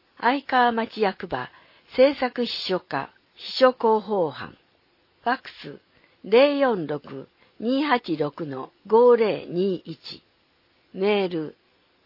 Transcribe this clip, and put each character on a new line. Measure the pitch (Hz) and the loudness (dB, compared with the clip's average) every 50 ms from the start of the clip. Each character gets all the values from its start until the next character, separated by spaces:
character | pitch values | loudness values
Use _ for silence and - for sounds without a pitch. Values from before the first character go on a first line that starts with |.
| _ _ _ - | _ _ _ -2
相 | - 233 269 285 | -2 -2 -2 -2
川 | - - 269 254 240 240 | -4 -2 2 2 2 2
町 | 233 226 220 226 - 214 | 2 -2 -6 -6 -4 -2
役 | 214 190 190 - - | -2 -2 -2 -6 -10
場、 | 175 143 127 123 - - - _ _ _ _ _ _ | -8 -8 -8 -8 -12 -16 -20 _ _ _ _ _ _
政 | - - 254 285 277 - | 4 4 4 4 4 0
策 | 262 247 - - 240 | -4 -4 -2 -4 -4
秘 | - | -4
書 | - - - - 185 175 | -6 -8 -4 -4 -4 -4
課、 | - _ 156 135 - - _ _ _ _ _ | -4 _ -8 -8 -8 -8 _ _ _ _ _
秘 | - - - | -20 -18 -12
書 | - - 262 254 | 0 4 4 4
広 | 247 - - 226 220 214 190 | 4 2 2 2 2 2 0
報 | 202 214 196 170 147 | -2 -2 -2 -2 -2
班。 | 120 101 101 69 - _ _ _ _ _ _ _ _ _ _ _ _ _ _ | -4 -10 -16 -16 -18 _ _ _ _ _ _ _ _ _ _ _ _ _ _
フ | 233 | -4
ァ | 254 | -4
ッ | |
ク | - _ - | -4 _ -18
ス、 | - - - 151 139 - _ _ _ _ _ _ _ _ - | -20 -18 -18 -18 -18 -18 _ _ _ _ _ _ _ _ -2
零 | 185 196 240 277 294 285 | 2 6 6 6 6 4
四 | 277 277 254 226 180 156 | 2 0 0 0 -2 -4
六、 | 139 151 147 - 147 139 135 - _ _ _ _ _ _ _ | -6 -6 -8 -8 -12 -16 -16 -16 _ _ _ _ _ _ _
二 | 214 233 262 269 311 | -4 -2 -2 -2 0
八 | 294 247 247 - - 160 | 0 0 -2 0 -4 -4
六 | 147 151 147 - - 170 | -2 -2 -4 -4 -8 -10
の | 147 135 131 135 - _ _ _ | -10 -8 -10 -12 -14 _ _ _
五 | 196 214 226 247 247 240 | 2 4 6 8 6 6
零 | 220 226 202 151 147 - | 6 4 0 0 -4 -6
二 | 143 156 175 190 202 185 | -6 -4 -2 0 -2 -2
一。 | - - - 160 - - - - - _ _ _ _ _ _ _ _ _ _ _ _ _ _ - | -4 -8 -14 -18 -16 -16 -20 -20 -20 _ _ _ _ _ _ _ _ _ _ _ _ _ _ -8
メ | 185 190 208 208 202 196 | -2 0 0 0 0 0
ー | 180 | -2
ル、 | 175 160 156 - - _ _ _ _ _ _ _ _ _ | -4 -6 -6 -8 -12 _ _ _ _ _ _ _ _ _